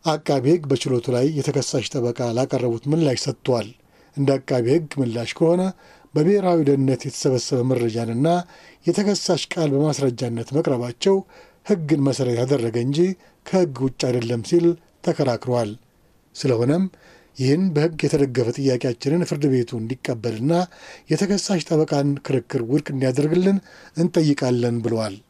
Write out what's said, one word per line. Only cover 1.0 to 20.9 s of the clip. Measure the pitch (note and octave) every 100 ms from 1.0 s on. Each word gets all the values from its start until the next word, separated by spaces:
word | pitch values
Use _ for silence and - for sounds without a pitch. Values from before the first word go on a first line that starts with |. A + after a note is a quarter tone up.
| A#2
ላይ | B2 C#3
የተከሳሽ | D#3 C3+ D3 B2 C#3 A2
ጠበቃ | C#3 A#2+ A#2+ A#2+
ላቀረቡት | A2+ C3 C3+ B2+ A#2 C#3
ምላሽ | D#3 D#3 A#2+
ሰጥቷል። | - B2+ - A#2+ G#2+ - _ _ _ -
እንደ | C#3
አቃቢ | C3+ - C3 A#2+
ሕግ | D#3 D3+ -
ምላሽ | B2+ A#2 A#2
ከሆነ | - E3 F3+ F#3+ - - - _
በብሔራዊ | D3+ D#3+ G#3 F#3 E3+
ደህንነት | C#3+ C#3 C3+ B2+
የተሰበሰበ | C#3+ - D3 B2+ - C3 B2
መረጃንና | B2+ A#2 A2 A#2 A#2 D3+ F3 F3 - - -
የተከሳሽ | - F3 G3+ G3 - E3+ -
ቃል | - D#3
በማስረጃነት | C3+ D3+ C3+ C#3 A#2+ B2+ A#2 A2+
መቅረባቸው | C#3 E3 B2+ A#2+ - G3 G3 - - - _ -
ሕግን | G3+ D3+ D#3
መሰረት | C#3 C3 B2+ A#2+
ያደረገ | B2+ C#3+ A#2 A#2
እንጂ | B2 C#3+ F3+ F#3 - _ -
ከሕግ | F#3 F3 B2
ውጭ | C3 -
አይደለም | C3 B2 A#2 A#2+
ሲል | A#2 E3+ E3+ E3+ _ _
ተከራክሯል። | - E3 C3+ A#2 B2 B2 A2 G#2+ _ _ _ _ _
ስለሆነም | - C#3 A#2 A#2+ E3 F#3+ - - - _ -
ይህን | C3 D3 F#3+
በሕግ | D3+ D#3+ D#3+
የተደገፈ | D3 D3 C#3 B2 A#2+
ጥያቄያችንን | A#2+ C3+ B2 C3 A#2 C#3 E3
ፍርድ | E3+ D3+ C#3+
ቤቱ | C3 A#2
እንዲቀበልና | A#2+ A2+ C3 - A#2+ A2+ A2 C3 E3+ F3+ - -